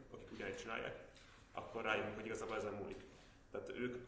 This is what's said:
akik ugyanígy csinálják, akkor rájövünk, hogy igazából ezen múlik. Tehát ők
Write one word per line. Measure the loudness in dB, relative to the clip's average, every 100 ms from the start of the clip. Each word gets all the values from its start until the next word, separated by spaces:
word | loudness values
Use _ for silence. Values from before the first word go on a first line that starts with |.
| -10
akik | -10 -6
ugyanígy | -2 0 0
csinálják, | 0 0 0 -2 -8 -12 -14 -16 -8
akkor | -4 -2 2
rájövünk, | 6 6 6
hogy | 0 0
igazából | 0 2 2
ezen | 2
múlik. | 2 -2 -4 -8 -14 -16 -16 -6
Tehát | -4 -2
ők | 2 2 0